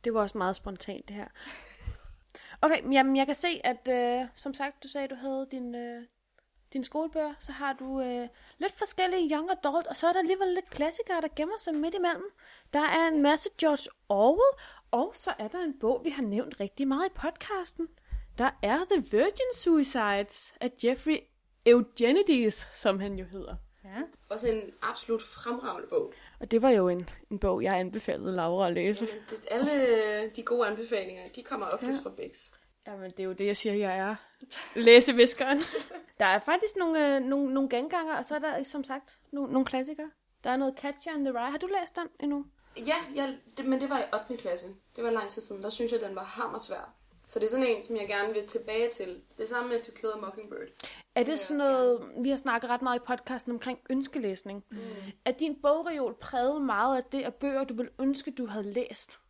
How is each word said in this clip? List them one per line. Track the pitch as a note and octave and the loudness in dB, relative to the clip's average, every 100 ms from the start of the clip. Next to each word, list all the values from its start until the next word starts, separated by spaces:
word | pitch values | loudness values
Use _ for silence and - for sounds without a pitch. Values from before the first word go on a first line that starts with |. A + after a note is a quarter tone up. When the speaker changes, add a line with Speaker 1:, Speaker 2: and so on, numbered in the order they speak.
Speaker 1:
Det | A#3+ | 0
var | A3+ | 0
også | G3+ A3 | 0 0
meget | F#3 F#3+ | -2 -2
spontant, | G3+ F#3 - G3 - | -8 -12 -10 -12 -12
det | G3+ | -12
her. | - - F#3 - - - - - - - _ - - - | -12 -16 -18 -18 -20 -12 -12 -12 -18 -20 _ -20 -20 0
Okay, | D4+ - - | 2 2 4
jamen, | C4+ C4+ C4+ | 4 6 4
jeg | C4+ | 2
kan | |
se, | C#4+ F4 E4 | 0 -2 0
at, | - A#3+ B3+ | -2 -2 -2
øh, | B3 A#3+ B3 B3+ - | 0 2 0 -4 -10
som | C#4+ | -10
sagt, | C4 C#4 - | -6 -8 -8
du | C#4 | -10
sagde, | C#4+ C#4 | -8 -8
du | |
havde | B3+ C4+ C4+ C4+ | -6 -6 -4 -6
din, | C4 B3 | -8 -8
øh, | A#3+ A#3+ A#3+ A#3+ _ _ _ _ _ _ | -8 -10 -12 -16 _ _ _ _ _ _
din | C4+ | -8
skolebøger. | B3 D4+ D#4+ D#4 D4+ D4 | -4 -4 -2 -2 -4 -6
Så | - | -14
har | C4+ C#4 | -6 -6
du, | C4 C4 C4+ | -4 -4 -4
øh, | B3+ B3 A#3+ - - _ | -2 -4 -8 -14 -20 _
lidt | F#4+ | -6
forskellige | - G4+ - F#4 F#4 D#4+ D4+ | -2 -4 0 0 2 0 0
young | E4+ | 0
adult, | F4+ D4+ D#4 E4+ | -2 0 0 -2
og | C#4 | 0
så | E4 | 2
er | |
der | F4+ | 2
alligevel | E4 F#4+ G4 | 2 2 2
lidt | F4+ - | 0 -4
klassikere, | - D4+ E4 A4+ F4 | -4 -4 -2 -2 -2
der | D#4 - | -2 -2
gemmer | D#4 A4 | -4 -4
sig | - | -4
midt | D4+ D#4+ | -2 -2
imellem. | F#4 F4 D#4+ G4+ _ - - _ | 0 0 0 -8 _ -20 -20 _
Der | C#4+ | 0
er | D4+ D#4+ E4 | 2 4 4
en | D#4 | 6
masse | C#4+ D4+ - - | 4 4 0 0
George | D#4+ C#4+ - - _ | 2 2 -2 -14 _
Orwell, | G3+ A3+ F4 C5+ C5+ - - _ | 6 6 8 6 4 -12 -20 _
og | A#3 F4 | 0 0
så | - - - | -2 -6 -4
er | G#3+ | -6
der | F4+ | -4
en | E4+ C4+ | -4 -2
bog, | A3 B3 | 0 0
vi | E4 | 0
har | C#4 | -2
nævnt | A3 G#3 - - | -2 -2 -4 -6
rigtig | G3+ - C#4 | -8 -2 0
meget | C4+ F#4 | 2 0
i | |
podcasten. | - D4+ - - G4 F4 - E4 - _ - - - | -2 -6 -6 -6 -6 -6 -8 -8 -10 _ -8 -8 0
Der | B3+ - | 0 0
er | G3+ C4+ F4+ | 0 0 2
The | F#4+ - | 2 4
Virgin | G#3 F4 G#4 B4+ | 2 2 2 -4
Suicides | A#4+ F4+ D#4+ C4+ B3+ G#3 G3+ G3+ - - - | 0 4 4 4 0 0 0 -2 -6 -10 -6
af | B3 B3+ | -6 0
Jeffrey | A#3 C4+ D#4 D#4 - _ _ _ - | 0 0 0 -2 -4 _ _ _ 8
Eugenides, | A#3+ A3+ - A#3 E4 G4+ C4+ A3 - - | 8 6 0 4 4 6 4 4 0 -12
som | - G#3+ G3 | -2 0 0
han | G3+ G3 | -4 -8
jo | F3+ | -10
hedder. | F#3+ - F3+ - _ | -12 -12 -12 -14 _
Speaker 2:
Ja. | G3 G3+ D#4+ - _ | -14 -12 -12 -14 _
Speaker 3:
Også | A3 A#3+ | -2 0
en | A3 G3+ - | 0 -4 -8
absolut | G#3+ A3+ - A3+ | -8 -8 -4 -4
fremragende | - - - B3 - - - | -4 -8 -6 -6 -6 -10 -2
bog. | D#3+ - - - - | -2 -2 -8 -20 -14
Speaker 1:
Og | - | 2
det | A3+ | 6
var | C4 | 8
jo | A3 F3+ | 8 6
en, | F3+ F3 - - | 2 -4 -14 -10
en | G#3 | -2
bog, | G3 F#3 | 0 2
jeg | C3+ F3+ | 0 0
anbefalede | F#3 G#3 - D#3 - F#3 | -2 -4 -4 -4 -2 -2
Laura | E3 F3+ F#3 | 0 2 0
at | |
læse. | F3 F3+ G#3 | 2 0 0
Speaker 3:
Jamen, | A3 G#3+ - | -4 -8 -12
det, | A3 - | -14 -4
alle | A3+ C#4+ C#4+ B3+ A3+ G#3+ G#3+ G#3+ G#3+ | -2 0 2 4 4 2 -2 -4 -6
de | |
gode | A3+ A#3+ G#3+ | -2 0 0
anbefalinger, | G#3 A#3 A3 F#3 F#3 F3+ | -2 -4 -4 -4 -12 -16
de | - | -16
kommer | - C4+ F#3 | -10 -8 -4
oftest | G3 B3+ C#4 | -4 -2 -4
Speaker 1:
Ja. | - | -6
Speaker 3:
fra | - | -10
Bix. | - - - - _ _ - | -10 -10 -12 -14 _ _ -16
Speaker 1:
Jamen, | G3+ F#3 | -14 -12
det | F#3 | -8
er | |
jo | F#3+ | -8
det, | F#3 G3+ | -2 -2
jeg | G3+ | 0
siger, | A3 | 0
jeg | G3+ G3 F#3+ | 0 0 0
er. | G3 G#3+ - _ - - - | -2 -4 -10 _ -14 -12 -8
Læseviskeren. | - A#3 A#3+ B3 A#3+ A#3+ - C4+ C#4+ E4 A4+ - | 6 12 12 12 6 6 6 2 2 0 -6 -8
<laughs> | F4 - - | -14 -18 0
Der | G3 | 4
er | G3+ | 4
faktisk | G#3 F4 G#4+ G4 | 2 0 0 0
nogle, | E4+ D#4+ C#4+ C#4 | 0 4 4 2
øh, | |
nogle, | B3+ C#4 C#4 | 2 0 0
nogle | C4+ C4+ | 0 0
genganger, | A#3+ D4+ F4+ D#4+ D4+ | 0 0 -2 -2 -4
og | |
så | B3 | -4
er | D4 | -4
der, | D#4 C4+ | -2 -4
som | C4+ D4 | -6 -8
sagt, | C4+ C4+ - - _ | -8 -10 -12 -20 _
nogle, | C#4+ C#4 | -6 0
nogle | C4 C4 | 0 0
klassikere. | C4 C4+ D4+ D#4 _ _ _ | -2 -4 -8 -12 _ _ _
Der | - | -2
er | C4 | 0
noget | C4+ C4+ | 0 -2
Catcher | C4+ C#4+ E4+ | -8 -8 -8
in | D4+ | -4
the | C4+ | -2
Rye. | A#3+ B3 | -2 -4
Har | D4 | -4
du | F#4 G4 | -4 -4
læst | F4 - | -4 -8
den | E4+ _ | -10 _
endnu? | C#4+ C#4+ C#4+ _ _ - A#3 | -4 -4 -6 _ _ -10 -2
Speaker 3:
Ja, | D#4+ E4 | -2 -2
jeg, | C#4 C#4 C4+ - - | -4 -4 -6 -14 -6
det, | C4 | -2
men | C4 | 0
det | C4+ | 0
var | C4+ | -2
i | - | -2
ottende | G#3 - A#3+ | -4 -4 -8
klasse. | F#3+ F3+ F3+ F#3+ _ - | -6 -6 -8 -16 _ -6
Det | |
var | A#3 | -2
lang | A3+ G3+ | -2 -4
tid | - | -8
siden. | G#3+ G3+ | -8 -8
Der | G3+ | -6
synes | G#3+ A#3 | -4 -2
jeg, | A#3 | -2
den | G3+ F#3+ | -4 -8
var | |
hammersvær. | F#3 A3+ A#3+ A3+ - F#3+ - _ _ - - | -10 -8 -6 -4 -6 -6 -12 _ _ -20 -8
Så | A3+ | -2
det | G#3+ | 0
er | |
sådan | B3+ B3+ | 2 2
en, | G#3+ | 0
som | - A3+ | -2 -6
jeg | G3+ | -2
gerne | G3+ G#3 | -2 0
vil | G#3+ G#3 | -2 -4
tilbage | A3+ G#3+ A3 A#3 | -6 -4 0 0
til. | - F#3 F3+ _ | -2 -8 -10 _
Det | - | -8
er | A3 | -4
samme | A#3+ B3 | -4 -2
med | A#3 | -4
To | A3+ | -4
Kill | - A3 | -8 -6
a | G#3+ | -6
Mockingbird. | G3 G#3 G#3 - | -8 -12 -14 -12
Speaker 1:
Er | - | -12
det | - - - _ - | -14 -16 -16 _ 0
Speaker 3:
Det | B3 | 0
vil | |
jeg | D#4 | 0
Speaker 1:
sådan | - D4 | -2 2
Speaker 3:
også | C#4 | 4
Speaker 1:
noget, | C4 B3 A#3+ | 4 4 4
Speaker 3:
gerne. | - - | -2 -4
Speaker 1:
vi | B3+ | -2
har | C4+ | 0
snakket | C4+ A#3 A#3+ | 0 0 2
ret | B3 | 2
meget | C4 B3 | 2 -2
i | B3 | -2
podcasten | B3 - B3+ - | -6 -4 -8 -4
omkring | A#3+ B3+ B3+ - | -6 -6 -8 -2
ønskelæsning. | C4+ C4+ D4 G#3+ F#3+ G3+ G3+ _ | -2 -2 -4 -4 -6 -8 -14 _
Speaker 3:
Mm. | G#3+ A3+ G#3 G3 - | -12 -10 -10 -12 -6
Speaker 1:
Er | - | -4
din | B3+ D#4+ C#4+ | 0 -2 2
bogreol | C#4+ D#4 E4+ D#4 C4 - | 2 2 0 -2 -4 -4
præget | - B3+ B3+ D4+ | -6 0 0 2
meget | C4+ G3+ A#3+ C4 | 0 2 2 2
af | |
det, | B3+ C#4 | -2 -4
af | A#3+ | -4
bøger, | - C#4 C4+ | -4 -2 -2
du | C4+ | -4
ville | A3+ B3 - | -4 -6 -2
ønske, | C4+ C4+ - | -2 0 -4
du | B3+ A#3 | -8 -6
havde | G#3 G3+ | -6 -4
læst? | G3+ B3 G#3 - - | -4 -4 -6 -6 -8